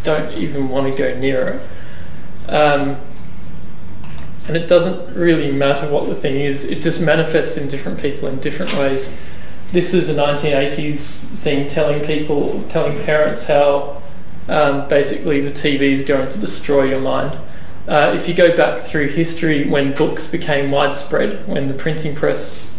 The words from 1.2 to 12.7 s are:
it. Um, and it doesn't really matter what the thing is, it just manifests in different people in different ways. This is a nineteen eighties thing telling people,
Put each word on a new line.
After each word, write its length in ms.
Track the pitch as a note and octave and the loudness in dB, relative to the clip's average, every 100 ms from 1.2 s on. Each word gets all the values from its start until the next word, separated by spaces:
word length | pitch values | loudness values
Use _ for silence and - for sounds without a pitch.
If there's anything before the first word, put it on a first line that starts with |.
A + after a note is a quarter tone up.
| C3+ C3 B2+ | 0 2 0
it. 1040 | - - - - - - - - - - | -2 -2 -2 -2 -2 0 0 0 0 0
Um, 440 | D3+ D3 C#3+ C#3 C3+ - - - - - - - - - - - - - - - | 4 4 4 0 -2 -2 -2 0 0 0 0 0 0 0 0 0 0 0 -2 0
and 100 | E3 | -2
it 100 | E3+ | 4
doesn't 460 | F3 F3 F#3+ - | 4 4 -2 -4
really 380 | F#3+ E3+ D#3+ C#3+ | 0 2 2 2
matter 380 | C#3 C#3 C#3+ D3+ | 2 2 2 0
what 180 | C#3+ C3+ | 0 0
the 60 | |
thing 220 | C#3 D3 C3+ | -2 -2 0
is, 240 | C#3+ C3+ | -2 -2
it 160 | - - | -2 -2
just 200 | E3 D#3+ | -2 0
manifests 560 | D#3+ D#3+ D#3+ E3 - - | 2 2 2 0 0 -4
in 100 | C#3 | -4
different 320 | C#3 - - | -2 -2 -2
people 280 | C#3+ C#3 C#3 | -2 -2 -2
in 120 | C3+ | -2
different 320 | D3 - - | -2 -2 -2
ways. 400 | - C3+ C3+ - - - - - - - | 0 0 0 -2 -2 -2 -2 -2 -2 2
This 220 | F3+ F3 | 2 2
is 160 | F#3 D#3+ | 2 2
a 80 | C#3+ | 2
nineteen 380 | C#3+ C#3+ D#3 | 2 2 2
eighties 880 | C3+ D3 D3+ D3+ D3 - - - - | 2 0 -2 -2 -2 -2 -2 -2 0
thing 240 | D#3 C#3 C#3+ | 0 0 0
telling 340 | E3 D3+ D3 | 0 0 0
people, 600 | D3+ D3 - C#3+ - - - | 0 -2 0 0 0 -2 -2